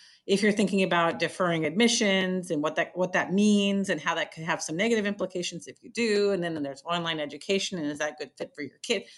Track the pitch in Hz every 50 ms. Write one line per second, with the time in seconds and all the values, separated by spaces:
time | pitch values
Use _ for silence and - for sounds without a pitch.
0 | - - - _ _ - 196 196 208 208 202 220 208 180 196 196 185 175 - 175
1 | 170 170 - - 165 156 - - 185 175 170 160 160 147 160 202 240 233 233 -
2 | 220 196 190 190 190 185 185 185 175 - 170 147 151 160 160 180 160 - - 175
3 | 185 180 185 175 139 143 180 202 208 214 208 202 202 202 196 196 196 190 175 156
4 | - 175 165 160 151 - - 165 160 175 160 151 - - 156 170 214 233 233 220
5 | 202 208 196 202 190 185 - 180 175 - 175 170 - - - - - 127 - 220
6 | 240 220 208 202 202 202 202 180 175 170 160 151 143 139 139 - - 165 170 175
7 | 170 165 160 156 147 143 143 143 - - 196 196 190 - 196 175 151 147 151 147
8 | 151 151 151 - 147 - _ - 170 170 _ - 147 123 - _ - - 233 196
9 | 233 - -